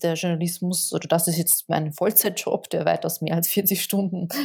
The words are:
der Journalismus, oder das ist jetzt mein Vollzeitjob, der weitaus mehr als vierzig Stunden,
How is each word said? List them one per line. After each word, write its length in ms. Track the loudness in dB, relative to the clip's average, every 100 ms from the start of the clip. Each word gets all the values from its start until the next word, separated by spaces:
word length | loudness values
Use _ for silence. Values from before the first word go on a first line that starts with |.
der 100 | -2
Journalismus, 800 | 0 0 0 0 -2 -2 -2 -2
oder 140 | -2 2
das 200 | 2 4
ist 100 | 2
jetzt 320 | 2 0 0
mein 220 | 0 0
Vollzeitjob, 760 | 0 0 2 0 -2 -2 -2 -2
der 160 | 0 2
weitaus 360 | 2 0 -4
mehr 140 | 0 0
als 120 | 0
vierzig 340 | 0 0 0
Stunden, 440 | 0 0 0 -2 -4 -4